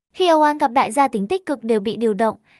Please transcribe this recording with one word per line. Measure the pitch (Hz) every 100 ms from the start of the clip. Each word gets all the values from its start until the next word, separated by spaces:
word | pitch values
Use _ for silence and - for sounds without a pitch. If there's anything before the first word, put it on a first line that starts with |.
| _
Khi | - 359
Âu | 320
An | 302 294
gặp | 285
đại | 262 208
gia | 220 269
tính | 220 196
tích | 370 -
cực | 269
đều | 226 226
bị | 202 208
điều | 226
động, | 196 226 214 _ _